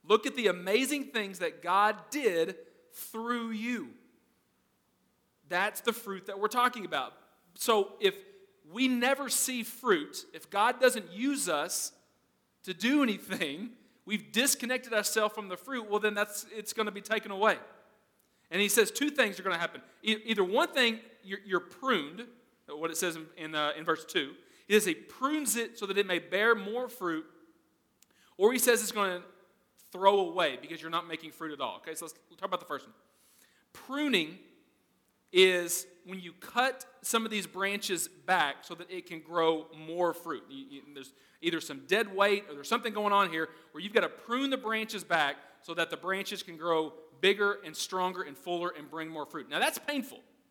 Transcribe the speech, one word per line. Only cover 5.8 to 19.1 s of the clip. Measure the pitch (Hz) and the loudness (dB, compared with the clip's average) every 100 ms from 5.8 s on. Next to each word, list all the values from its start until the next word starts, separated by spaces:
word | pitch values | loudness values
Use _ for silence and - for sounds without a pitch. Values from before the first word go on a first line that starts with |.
the | 240 | -4
fruit | 226 196 190 185 | -4 -8 -10 -10
that | 196 | -2
we're | 208 | 0
talking | 247 247 233 175 | 2 2 0 -6
about. | 151 120 - _ _ _ - | -4 -4 -10 _ _ _ -4
So | - 220 196 - | 2 4 2 2
if | 196 - - - - _ 151 | 2 2 -18 -20 -20 _ -12
we | 196 262 | 0 2
never | 247 247 277 269 | 4 2 2 0
see | - - 247 | 0 0 -2
fruit, | 226 - 247 175 147 - - | -6 -4 2 2 2 -10 -14
if | 160 - | -18 -6
God | 196 226 247 | 2 2 6
doesn't | 254 220 170 | 4 4 -8
use | 180 262 269 180 | -2 -2 0 0
us | 151 170 - - _ _ _ _ _ _ _ | 0 0 -4 -6 _ _ _ _ _ _ _
to | - | -12
do | 180 226 294 | -2 2 4
anything, | 254 202 - 190 160 147 226 - _ _ - | 4 0 -6 -4 -4 -4 -10 -14 _ _ -6
we've | 214 - | -6 -2
disconnected | 220 269 - 233 254 254 | 2 2 2 -2 -4 0
ourselves | 220 208 220 208 | 0 2 2 0
from | 214 196 | -2 -8
the | 180 | -10
fruit, | - 254 214 | -6 -8 -2
well, | 208 | 0
then | 208 | 2
that's, | 208 208 - 220 214 | 0 -2 -4 -10 -10
it's | 208 | -8
gonna | - 214 | -2 -2
be | 202 | -4
taken | 196 220 214 | -2 -2 -2
away. | 196 214 165 - - _ _ _ _ _ _ _ | 2 4 2 -4 -20 _ _ _ _ _ _ _
And | 170 | 0
he | 208 | 4
says | 240 202 | 4 4
two | - | 2
things | 294 | 0